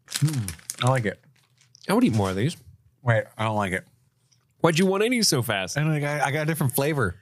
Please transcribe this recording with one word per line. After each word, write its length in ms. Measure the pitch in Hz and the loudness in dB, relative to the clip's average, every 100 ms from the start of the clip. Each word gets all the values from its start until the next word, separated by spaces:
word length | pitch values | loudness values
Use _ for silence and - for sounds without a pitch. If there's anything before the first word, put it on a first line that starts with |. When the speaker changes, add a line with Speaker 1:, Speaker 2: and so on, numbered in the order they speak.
| - | -12
Speaker 1:
Mm, 440 | - 147 143 98 82 - - | -2 -2 -2 -6 -10 -14 -4
I 60 | 123 | 0
like 160 | 131 107 | 0 -2
it. 140 | - _ _ _ _ _ _ - | -8 _ _ _ _ _ _ -2
Speaker 2:
I 40 | |
would 100 | 208 | 2
eat 100 | 185 | 2
more 160 | 107 95 | 2 0
of 60 | 95 | 0
these. 220 | 131 - - - _ _ | -2 -4 -16 -20 _ _
Speaker 1:
Wait, 200 | 123 110 - - | 0 2 0 -4
I 60 | |
don't 120 | 110 107 | -2 0
like 180 | 98 | 0
it. 120 | 92 - _ _ _ _ _ _ _ | -2 -6 _ _ _ _ _ _ _
Speaker 2:
Why'd 180 | 160 160 | 2 4
you 60 | 190 | 2
want 180 | 190 | 2
any 180 | 220 247 | 2 2
so 180 | 202 143 | 2 0
fast? 360 | 113 101 92 143 | 0 -2 -2 -2
Speaker 1:
I 40 | |
don't 100 | 156 | -2
think 140 | 151 143 | -2 -2
I, 200 | 147 135 | -2 -2
I 40 | |
got 120 | 151 | -2
a 20 | 151 | -2
different 280 | 165 135 - | 0 0 0
flavor. 400 | 139 151 101 - | 0 0 -2 -2